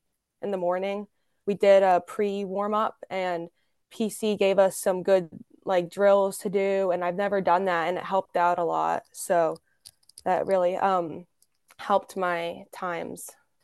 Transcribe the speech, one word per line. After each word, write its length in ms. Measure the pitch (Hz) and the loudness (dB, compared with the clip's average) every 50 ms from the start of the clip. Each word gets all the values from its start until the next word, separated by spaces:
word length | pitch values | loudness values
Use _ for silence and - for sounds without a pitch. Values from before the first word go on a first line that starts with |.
| _ _ _ _ _ _ _ _ | _ _ _ _ _ _ _ _
in 100 | - 202 | -8 -6
the 60 | 196 | -4
morning. 500 | 185 175 175 180 185 190 196 202 208 208 - _ _ _ _ _ _ - | -2 -2 -2 -2 -2 -2 -4 -6 -6 -8 -12 _ _ _ _ _ _ -6
We 80 | - 202 | -6 -2
did 280 | 185 - 196 196 196 | 2 6 6 8 8
a 200 | 196 190 180 175 175 | 8 6 4 2 2
pre 380 | - - - 208 202 196 202 202 | -2 -4 -4 -2 -2 -2 -4 -6
warm 300 | 185 190 202 202 208 214 | -6 -6 -6 -4 -2 -2
up 240 | 214 190 - - _ - - | -2 -2 -2 -6 _ -14 -10
and 380 | - 190 185 180 175 170 170 175 _ _ _ _ _ _ _ _ | -8 -6 -4 -4 -4 -6 -8 -10 _ _ _ _ _ _ _ _
P 200 | - - 233 208 | -8 -6 -6 -6
C 260 | - - - 214 208 | -4 -4 -4 -2 0
gave 240 | 190 202 196 196 190 | 2 2 2 4 4
us 160 | 190 190 - | 4 4 2
some 260 | - - 202 185 185 | -2 -2 -2 -2 -2
good, 280 | 175 - 196 190 175 156 - - - _ _ _ - | 2 2 2 2 2 -2 -10 -18 -20 _ _ _ -6
like, 260 | 196 190 180 175 170 | -2 0 0 0 -2
drills 500 | - 196 202 202 196 202 196 196 185 - | -2 2 4 6 6 6 4 2 -2 -4
to 100 | - 208 | -6 -2
do. 420 | 180 202 196 196 196 196 196 185 | -2 0 0 0 0 0 0 0
And 140 | 175 180 180 | 0 -2 -2
I've 100 | 175 175 | -2 -2
never 240 | 185 202 202 202 196 | -2 -2 -2 0 0
done 260 | 180 185 170 185 196 | 2 4 2 4 2
that, 220 | 190 175 170 160 | 2 0 0 0
and 100 | 170 185 | -2 -2
it 60 | 175 - | -4 -4
helped 320 | - 190 190 190 _ - | -2 -2 -2 -2 _ 0
out 240 | 180 175 175 175 175 | 2 2 2 2 0
a 60 | 170 | 0
lot. 380 | 160 160 160 156 165 165 - - _ - | -2 -2 0 0 -2 -2 -4 -6 _ -14
So 420 | - - - 190 170 165 160 160 165 _ _ _ _ - - _ _ _ _ _ - - | -10 -4 0 2 2 2 0 -2 -6 _ _ _ _ -20 -20 _ _ _ _ _ -8 -4
that 200 | 190 180 160 - | -2 -2 -2 0
really, 300 | - 190 185 180 175 185 | 0 0 2 2 0 0
um, 500 | - - 196 190 180 175 156 156 175 180 _ _ _ _ _ _ _ _ _ _ - | 0 0 0 2 0 -2 -4 -8 -12 -16 _ _ _ _ _ _ _ _ _ _ -10
helped 380 | - - 202 190 196 - - | -2 0 0 0 0 -2 -8
my 460 | 190 185 180 170 170 170 170 180 190 196 _ - | -4 -4 -2 -2 -2 -4 -6 -8 -10 -14 _ -14
times. 560 | - 190 180 170 165 170 - - 180 - - - _ _ _ _ _ | -10 -8 -8 -6 -6 -8 -10 -12 -14 -16 -18 -20 _ _ _ _ _